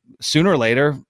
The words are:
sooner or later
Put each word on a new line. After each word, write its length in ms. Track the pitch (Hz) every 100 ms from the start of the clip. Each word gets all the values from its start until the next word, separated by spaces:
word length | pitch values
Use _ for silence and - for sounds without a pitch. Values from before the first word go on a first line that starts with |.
| _ -
sooner 300 | - 156 185
or 60 | 156
later 400 | 113 123 147 135